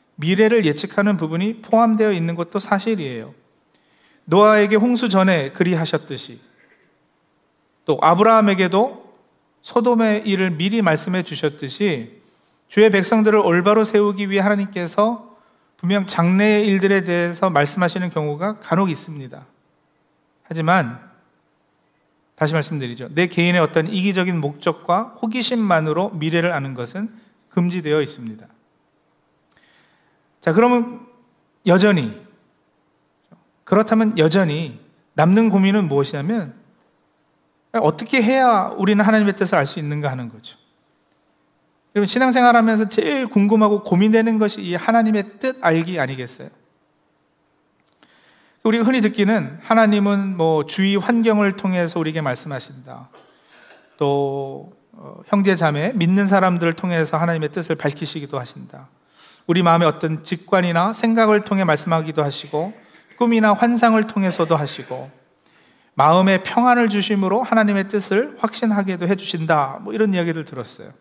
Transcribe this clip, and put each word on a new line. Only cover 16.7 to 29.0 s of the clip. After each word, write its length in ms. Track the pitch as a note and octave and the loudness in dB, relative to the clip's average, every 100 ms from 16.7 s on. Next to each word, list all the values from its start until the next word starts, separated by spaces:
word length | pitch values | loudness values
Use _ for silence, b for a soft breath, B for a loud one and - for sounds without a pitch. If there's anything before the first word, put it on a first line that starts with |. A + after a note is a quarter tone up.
| G3 F#3+ G3 | 2 2 0
대해서 460 | E3+ F3 F3 E3 F#3+ | 0 -2 -4 -2 0
말씀하시는 600 | D3+ D3 F#3+ F3+ F#3 F3+ | 0 0 0 -2 -2 -6
경우가 500 | D#3+ D3+ D3 G3 G#3 | -6 -6 -6 -8 -8
간혹 300 | - E3 G3 | -4 -2 -2
있습니다. 560 | C#3+ - D3 C3 C3+ C3+ _ _ _ _ _ _ _ _ _ | -4 -10 -16 -16 -18 -20 _ _ _ _ _ _ _ _ _
하지만 560 | - E3 D#3+ F#3 A#2+ B2 - _ _ _ _ _ _ _ _ _ _ _ _ - | -12 -4 0 0 0 -8 -20 _ _ _ _ _ _ _ _ _ _ _ _ -4
다시 180 | D3+ | -2
말씀드리죠. 560 | D#3+ C#3+ D3+ B2 A#2+ C3 | -2 -4 -6 -8 -12 -6
내 140 | D3 F3+ | -2 0
개인의 340 | F3+ F3 F3+ | 2 2 2
어떤 260 | D#3 D#3+ D#3+ | 2 0 -2
이기적인 520 | G3+ G3 F#3 F#3 E3+ | -2 -2 0 -2 -2
목적과 760 | C#3+ D3 E3 - - F3+ B3 - | -4 -6 -6 -4 -2 -2 -4 -8
호기심만으로 920 | A3+ B3 - A#3+ G#3 E3 D#3 D#3 G3+ | -8 -4 -4 -2 0 0 0 -2 -4
미래를 400 | E3+ D#3 E3+ E3+ | -4 -2 -2 -2
아는 220 | D#3 C3+ | -4 -6
것은 360 | B2 A#2 F#3+ A3+ - b b b | -10 -10 -10 -10 -12 b b b
금지되어 520 | F#3 F3 F3+ D3+ D3+ | -2 -2 -2 -2 -2
있습니다. 440 | C#3 C3 A2+ G#2 G2+ _ _ _ _ _ | -2 -8 -14 -16 -20 _ _ _ _ _